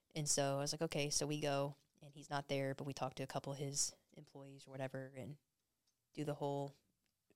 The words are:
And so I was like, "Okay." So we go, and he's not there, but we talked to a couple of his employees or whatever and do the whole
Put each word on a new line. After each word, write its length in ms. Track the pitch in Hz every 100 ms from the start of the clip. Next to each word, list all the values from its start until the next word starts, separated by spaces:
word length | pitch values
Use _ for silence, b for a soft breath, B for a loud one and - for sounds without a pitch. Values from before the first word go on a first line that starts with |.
| b
And 140 | 160 147
so 280 | - 139 139
I 40 |
was 120 | 147
like, 100 | 151
"Okay." 280 | 165 151 147
So 160 | - 147
we 140 | 151
go, 360 | 151 139 143 - _ _
and 100 | 147
he's 160 | 151 139
not 180 | 143 -
there, 260 | 139 135
but 120 | 135 143
we 60 |
talked 240 | - 131 -
to 60 |
a 20 | 135
couple 260 | 143 139
of 60 | 139
his 340 | 139 139 - - _
employees 520 | - 151 139 139 139 135
or 40 |
whatever 420 | 135 131 135 131 135
and 200 | - 147 _ _ _ _ _ _ _
do 100 | -
the 100 | 147
whole 420 | 143 143 143 139 - _ _ _ _ _